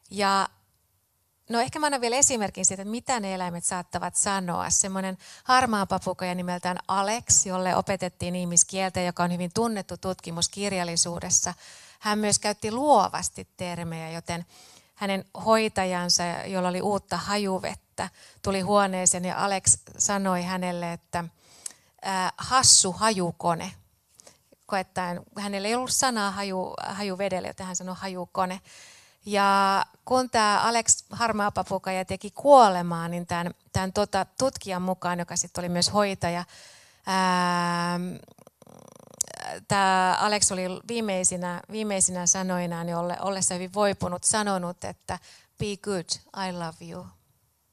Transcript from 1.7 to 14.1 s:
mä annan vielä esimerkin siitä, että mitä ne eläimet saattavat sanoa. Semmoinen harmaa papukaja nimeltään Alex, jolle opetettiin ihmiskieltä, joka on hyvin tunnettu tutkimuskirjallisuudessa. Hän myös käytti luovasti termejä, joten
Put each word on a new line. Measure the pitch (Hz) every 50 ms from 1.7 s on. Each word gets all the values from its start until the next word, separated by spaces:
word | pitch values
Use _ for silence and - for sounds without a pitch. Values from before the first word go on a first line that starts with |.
| - 311
mä | 302
annan | 294 285 262
vielä | 240 233 233
esimerkin | 269 277 277 269 226 202 190 - 190 185
siitä, | - 190 190
että | 196 208
mitä | 220 240 - - 247 233
ne | 202 190 190
eläimet | 185 180 180 170 175 -
saattavat | - 190 180 170 - - 170 180 175 -
sanoa. | - - 214 196 190 185 175 170 90 - -
Semmoinen | - - - 196 190 190 190 190 185 - - - - - -
harmaa | - 254 254 254 240 220 202 196
papukaja | - 190 185 - 185 180 - 185 180 180
nimeltään | 180 180 180 180 180 - 180 180 - -
Alex, | - 190 196 196 202 220 240 247 - - - -
jolle | 196 185 185 185 180 165
opetettiin | - 190 - 196 185 185 180 - - 175 175 180
ihmiskieltä, | 180 180 175 175 170 - - - 190 190 185 175 185
joka | 180 175 170 - 175
on | 175
hyvin | 180 175 180 175 -
tunnettu | 220 233 233 220 202 185 - 180
tutkimuskirjallisuudessa. | 170 - 190 185 - - 175 170 170 170 - - 202 202 202 196 185 175 170 170 170 - 175 170 175 - 180 - - - 180 175 - - - - - - - - -
Hän | - 214 208 214
myös | 214 208 202 -
käytti | - 214 208 - - 214
luovasti | 214 247 285 302 277 214 185 165 - 160 170 - - - - - _
termejä, | - 185 175 175 170 175 170 165 165 160
joten | 160